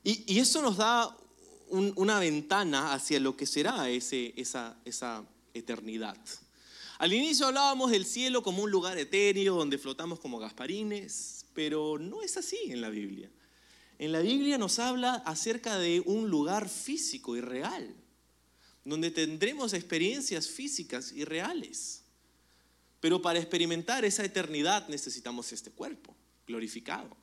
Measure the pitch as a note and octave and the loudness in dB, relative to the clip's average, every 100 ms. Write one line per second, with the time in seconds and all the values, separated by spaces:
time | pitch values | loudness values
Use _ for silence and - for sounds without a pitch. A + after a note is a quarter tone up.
0 | G3 G#3+ - G3 C4 D#4+ C4+ F#3+ A3 A#3+ | 0 -2 2 4 6 4 2 4 4 4
1 | A3+ - - - - - - F#3 G3+ G3 | 2 -4 -20 -20 -20 -20 -2 2 2 2
2 | G3 G#3 E3+ D3+ D3 G3 F#3 C#3 D3 C3+ | 4 4 4 2 2 2 4 2 2 -2
3 | - C#3+ C3+ C3 C#3 D3 F3 A#3+ C3 B2 | 2 2 2 0 -2 2 2 2 0 0
4 | B2 C3 A#2+ B2+ B2 C3 A2+ - A#2+ A2+ | 0 -2 -4 -6 -6 -6 -8 -12 -10 -6
5 | B2 A2 - - _ A#2+ A2+ A2+ G#2+ A2 | -6 -6 -10 -20 _ -10 -8 -8 -6 -6
6 | G#2+ G2 - - _ _ - - - - | -6 -10 -14 -16 _ _ -20 -18 -18 -2
7 | E3+ G#3+ D#4 D4 C4+ C4+ C#4 C4+ B3+ G#3+ | 2 4 4 4 4 6 4 4 4 4
8 | F#3 A#3+ B3+ B3 G3+ F#3 G#3 G3 F3 F3+ | 2 -2 2 2 2 0 2 2 2 -2
9 | C#3 F#3+ G3+ G3 G3 F3 D3 C3+ C3+ C3+ | 0 4 6 6 4 4 2 0 -4 -6
10 | E3 E3 C#3+ A#2 A2 A2 G3 G3 G#3+ G#3 | -6 -6 -6 -6 -8 -8 -6 -4 -4 -6
11 | G3+ - - - - - D3+ D3+ D3+ D3+ | -6 -8 -8 -12 -10 -4 0 0 0 -2
12 | F3 G4+ G4+ G4 - G#4 F#4 B2 A2+ G#2+ | -4 -6 -4 -4 -4 -4 -4 -4 -4 -4
13 | G2 G2 - _ _ _ _ - - _ | -6 -8 -14 _ _ _ _ -20 -20 _
14 | D3+ D#3+ F#3 C#4 C#4+ C#4 G3 - B3 B3+ | -2 2 4 4 2 2 2 2 0 2
15 | B3 B3 D#3+ D#3 A3+ A3+ A3+ G3 E3+ F3 | 0 0 -4 -2 -2 -2 -2 0 4 2
16 | G3 G#3+ A3 D#3 D3+ G#3 G3 - - D#4 | 2 0 2 2 2 0 -2 -8 -6 -4
17 | - C3+ - A#2+ A#2+ B2+ F#3 F#3+ G#2+ G2 | -4 -4 -4 -4 -2 -4 -4 -6 -8 -14
18 | - _ _ _ _ _ - _ C#3 D#3 | -20 _ _ _ _ _ -20 _ -6 -2
19 | E3+ E3 D#3 D#3 G#3 D4 A3+ F#3+ - E3 | 0 2 0 2 0 0 -2 -2 -2 2
20 | F#3 C#4 C4+ E3+ - - C#4+ G3 D#3 B2+ | 2 0 -2 -2 -4 -6 -6 -6 -4 -6
21 | C3+ C#3+ D3+ D#3+ G#3+ F4 - - - - | -6 -6 -4 -2 -2 -4 -6 -10 -10 -12
22 | _ _ _ _ _ _ _ _ _ _ | _ _ _ _ _ _ _ _ _ _
23 | D#3+ F3+ F3 E3+ E3+ F3 E3 E3 E3 B3+ | 2 4 4 0 0 0 2 0 0 2
24 | G#3 G3+ G3 F#3+ D#3+ D3+ D#3+ G#3 G3+ C#3+ | 2 0 -2 -2 -2 0 2 2 0 -8
25 | C3+ B2 A#2+ A#2+ A#2+ A2+ - - - D4+ | -8 -8 -8 -8 -8 -12 -14 -12 -10 -10
26 | - - _ _ - A2+ A2 A#2 - D#3 | -18 -20 _ _ -10 -6 -6 -8 -6 -8
27 | - - | -8 -18